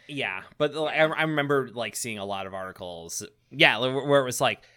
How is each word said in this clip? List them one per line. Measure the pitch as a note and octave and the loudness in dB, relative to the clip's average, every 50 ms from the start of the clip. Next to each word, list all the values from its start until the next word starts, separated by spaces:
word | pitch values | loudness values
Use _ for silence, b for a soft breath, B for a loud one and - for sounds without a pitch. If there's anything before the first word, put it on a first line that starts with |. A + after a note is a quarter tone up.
| b b | b b
Yeah, | D3 C#3 A#2 G2+ F#2 F#2+ F#2+ - - - | -6 -4 -4 -4 -4 -6 -10 -10 -4 0
but, | D3+ D3 C#3 | 0 0 0
like, | D3+ D#3 D3 A#2+ D3+ | 0 -2 0 2 4
I, | D#3 | 4
I | D#3 D#3+ C#3+ D#3+ | 4 4 2 0
remember, | D#3+ D#3 D3 C#3+ C#3+ C#3+ C#3 B2+ B2 G#2 | 0 2 0 2 2 2 2 0 -2 -4
like, | A#2+ A2+ A2 - | -6 -6 -6 -6
seeing | - - A#2+ A2 G#2 | -6 -8 -6 -6 -6
a | G2 | -6
lot | G2 G2+ G2 F#2+ | -6 -6 -6 -6
of | F#2+ F#2+ | -6 -8
articles, | F#2+ F#2+ F#2 F#2 - F#2+ F2+ F2 E2 E2 E2+ - - G#2+ - - _ _ _ C3 | -8 -8 -10 -10 -10 -10 -10 -10 -10 -10 -10 -10 -10 -10 -12 -14 _ _ _ 2
yeah, | C3+ D#3+ C#3+ A#2+ G#2+ | 4 4 6 6 4
li-, | B2 C3 C3 | 0 0 0
where | C#3 C#3 D3 C#3+ C#3 | 0 2 4 4 4
it | C3 | 4
was | B2+ A#2+ - | 4 0 0
like, | C#3 A#2+ G#2 - - b b | 0 0 0 -2 -8 b b